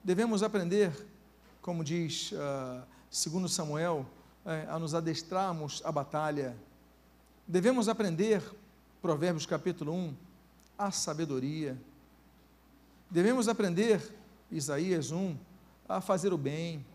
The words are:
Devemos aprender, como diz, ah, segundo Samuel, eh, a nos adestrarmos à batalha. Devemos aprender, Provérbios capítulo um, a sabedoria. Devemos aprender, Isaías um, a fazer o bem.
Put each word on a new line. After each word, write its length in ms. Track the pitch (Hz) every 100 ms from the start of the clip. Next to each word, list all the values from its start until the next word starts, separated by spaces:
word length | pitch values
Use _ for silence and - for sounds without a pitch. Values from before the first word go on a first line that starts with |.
Devemos 400 | 190 180 233 208
aprender, 500 | 214 214 170 202 196 139 - - - - - -
como 220 | - 170
diz, 500 | 147 170 160 - -
ah, 500 | 202 143 135 127 127 127 - -
segundo 380 | - 165 175 180
Samuel, 580 | - 156 147 175 156 131 - - - -
eh, 200 | 160 156
a 80 | 160
nos 160 | 165
adestrarmos 880 | 165 165 160 - 185 190 165 147 -
à 60 | 160
batalha. 680 | 147 135 151 156 147 131 120 - - - - - - - - -
Devemos 420 | 175 202 262 214
aprender, 540 | 220 202 165 220 208 - - - - - -
Provérbios 440 | 175 147 175 160 -
capítulo 460 | 156 180 170 147
um, 220 | 175 170 135 - - - - - -
a 140 | 202
sabedoria. 840 | - - 151 165 131 131 156 147 127 - - - - - - - - - - - - -
Devemos 380 | 170 196 254 226
aprender, 520 | 226 196 170 226 196 - - - - -
Isaías 600 | 160 143 143 185 170 127
um, 260 | 165 190 139 - - - - -
a 120 | 190
fazer 320 | 190 190 190
o 60 | 170
bem. 460 | 139 151 170 156 131